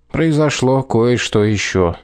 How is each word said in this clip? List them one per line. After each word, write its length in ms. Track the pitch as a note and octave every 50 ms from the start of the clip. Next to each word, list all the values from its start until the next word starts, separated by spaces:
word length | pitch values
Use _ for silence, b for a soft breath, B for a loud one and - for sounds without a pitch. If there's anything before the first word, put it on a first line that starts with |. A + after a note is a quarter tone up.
| _ _
произошло 720 | - - D#3+ E3 D3+ D3 D#3 D3 - - B2+ C3 C3 C3+ C3
кое-что 640 | - - A2+ A2+ A#2+ B2 A2 - - - A2 G#2
еще". 520 | G#2+ G#2+ F#2+ - - - F#2+ F2+ E2+ E2 -